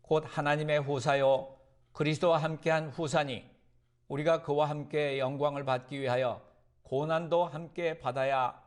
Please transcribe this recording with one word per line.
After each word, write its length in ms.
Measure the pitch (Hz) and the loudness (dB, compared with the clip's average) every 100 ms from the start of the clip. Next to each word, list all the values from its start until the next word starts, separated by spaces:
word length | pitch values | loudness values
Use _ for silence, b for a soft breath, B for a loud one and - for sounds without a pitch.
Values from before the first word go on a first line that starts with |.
곧 240 | - 156 156 | 2 0 0
하나님의 540 | - 147 147 151 151 | -4 0 0 2 0
후사요 720 | 135 139 147 139 135 131 131 - _ _ _ | 0 -2 2 4 4 4 0 -18 _ _ _
그리스도와 460 | - 151 151 175 160 | -2 -2 2 4 4
함께한 500 | 160 156 165 160 156 | 2 -2 0 0 -2
후사니 600 | 131 156 156 143 110 - _ _ _ _ _ _ | -4 0 0 0 -6 -12 _ _ _ _ _ _
우리가 320 | 143 151 160 | -2 0 0
그와 280 | 160 147 151 | 0 0 0
함께 480 | 147 139 151 147 135 | -2 -4 -2 0 0
영광을 460 | 131 139 147 143 | -2 0 -2 -2
받기 380 | 139 127 131 139 | -2 -2 -4 -6
위하여 400 | 131 123 127 104 - _ _ _ | 0 0 0 -4 -14 _ _ _
고난도 640 | - 135 156 160 170 170 | -6 -4 0 -2 2 2
함께 540 | 170 147 165 - 170 160 | 2 -4 -10 -4 -4 -2
받아야 600 | 135 131 135 135 127 - | -4 -2 0 2 0 -4